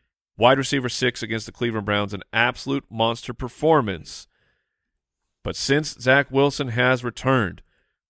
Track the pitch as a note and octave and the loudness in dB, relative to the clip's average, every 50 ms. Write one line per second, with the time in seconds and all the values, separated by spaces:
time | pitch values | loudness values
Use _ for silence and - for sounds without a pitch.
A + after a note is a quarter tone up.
0 | _ _ _ _ _ _ _ - G#2+ B2 C3+ C3+ C3 - D3 C#3 B2 A#2+ - - | _ _ _ _ _ _ _ 4 6 6 6 6 2 0 -2 -2 -2 -2 -4 0
1 | C3 B2 - - A#2+ A2 A2+ A2+ G#2+ - - - B2 A#2+ A2 A2 G2+ G#2 G#2 G#2 | 0 -2 -2 -2 -8 -6 -6 -6 -6 -8 -8 -4 -2 -2 -2 -2 -2 0 0 0
2 | G#2 G2 G2+ F#2+ - _ - A2+ A#2+ B2 A#2+ - - C#3 C3+ C#3+ - _ A2+ A2+ | 0 -2 -6 -10 -12 _ 0 0 0 0 0 -4 -6 -4 -4 -4 -4 _ -4 0
3 | A2+ A2+ A#2 - - - A#2+ _ B2+ A#2+ - - D3+ D#3+ D#3+ D3 A#2+ G#2 F#2 D#2 | 0 0 0 -2 -6 -12 -10 _ -10 -12 -10 -2 2 4 4 4 4 0 -4 -6
4 | C#2+ - - - - _ _ _ _ _ _ _ _ _ _ _ _ _ _ _ | -8 -14 -16 -16 -18 _ _ _ _ _ _ _ _ _ _ _ _ _ _ _
5 | _ _ _ _ _ _ _ _ _ F#2 F#2+ - - - C#3 D#3+ D#3 - - - | _ _ _ _ _ _ _ _ _ -10 -8 -6 0 2 2 2 0 -2 -10 -4
6 | A#2 B2+ C3 C#3+ C#3 - C3 C3+ C#3 C#3+ - - C#3+ B2+ A2+ B2 B2 B2+ C3 A#2+ | 0 4 4 4 4 2 2 2 2 2 2 -2 -6 -4 -2 0 2 2 2 0
7 | B2 A#2+ - - - C3+ C3+ B2+ G#2+ F2 E2+ - - _ _ _ _ _ _ _ | -2 -6 -8 -4 0 2 2 2 2 0 -4 -10 -20 _ _ _ _ _ _ _
8 | _ _ | _ _